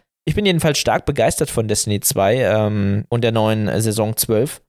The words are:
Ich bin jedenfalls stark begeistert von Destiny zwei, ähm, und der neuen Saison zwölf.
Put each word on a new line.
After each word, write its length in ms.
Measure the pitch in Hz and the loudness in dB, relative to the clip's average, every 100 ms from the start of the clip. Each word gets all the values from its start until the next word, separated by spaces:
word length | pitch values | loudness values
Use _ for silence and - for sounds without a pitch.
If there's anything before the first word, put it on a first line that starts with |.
| _ _ - | _ _ -4
Ich 80 | 175 | 0
bin 100 | 202 | 2
jedenfalls 320 | 170 156 143 | 2 0 0
stark 280 | - 107 - | 0 0 -2
begeistert 440 | 143 113 - 147 | 0 0 0 -2
von 180 | - 110 | -2 -2
Destiny 320 | 104 - 101 | -2 0 -2
zwei, 380 | - - 98 127 | -2 0 2 2
ähm, 680 | 104 107 107 107 98 101 - | 2 2 0 0 0 -2 -2
und 140 | 120 | -2
der 80 | 117 | 0
neuen 360 | 113 107 110 107 98 | 2 2 0 0 0
Saison 360 | 110 104 107 110 | 0 0 -2 -2
zwölf. 440 | - 107 143 - | 0 0 0 -6